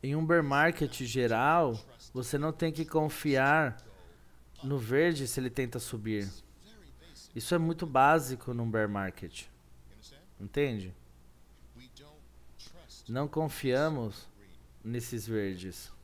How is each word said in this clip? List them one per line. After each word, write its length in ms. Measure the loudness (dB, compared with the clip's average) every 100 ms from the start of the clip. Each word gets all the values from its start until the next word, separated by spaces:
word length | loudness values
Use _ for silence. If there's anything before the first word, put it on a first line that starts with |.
Em 120 | -2 -2
um 100 | 4
bear 180 | 4
market 600 | 6 4 4 2 -4 -4
geral, 760 | -4 0 2 4 4 4 4 0 -10 -20 -12
você 240 | -10 -4 -2
não 140 | -2
tem 200 | -2 -2
que 120 | -2
confiar 920 | -2 0 0 -2 0 4 6 4 2 -2 -16 -20 -20 -20 -20 -20 -20 -10
no 140 | -4 -4
verde 500 | 0 4 4 2 -4
se 120 | -4
ele 100 | -4
tenta 300 | -4 -4 -6
subir. 500 | -8 -6 -4 -4 -4 -10 -20 -20 -20 -20 -20 -20 -20 -20 -14 -12
Isso 200 | 0 2
é 20 |
muito 280 | 2 -2 0
básico 680 | 6 6 6 2 -8 -6
num 160 | -4 0
bear 200 | 0 0
market. 560 | -2 -4 -8 -14 -14 -18 -20 -20 -20 -20 -20 -20 -20 -20 -16
Entende? 540 | -6 -2 0 -2 -8 -14 -20 -20 -20 -20 -20 -20 -20 -20 -20 -20 -20 -20 -20 -20 -20 -20 -20 -20 -20 -20 -8
Não 200 | -4 -2
confiamos 1000 | -2 -2 -2 0 2 2 0 -4 -8 -18 -20 -20 -20 -20 -14
nesses 440 | -6 -6 -6 -8 -4
verdes. 640 | -2 -2 -4 -10 -12 -16 -18